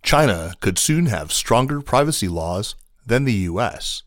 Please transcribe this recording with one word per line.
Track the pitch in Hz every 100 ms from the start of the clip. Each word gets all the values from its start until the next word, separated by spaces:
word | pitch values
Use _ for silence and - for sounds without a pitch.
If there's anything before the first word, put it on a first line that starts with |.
China | - 151 147 87 82 87
could | 95 87
soon | - 156 170
have | 92 78
stronger | - - 117 131 147
privacy | 139 127 147 151 95
laws | 82 82 90 107 - _ _ -
than | 120 139
the |
U | 104 90 87
S. | 117 - - -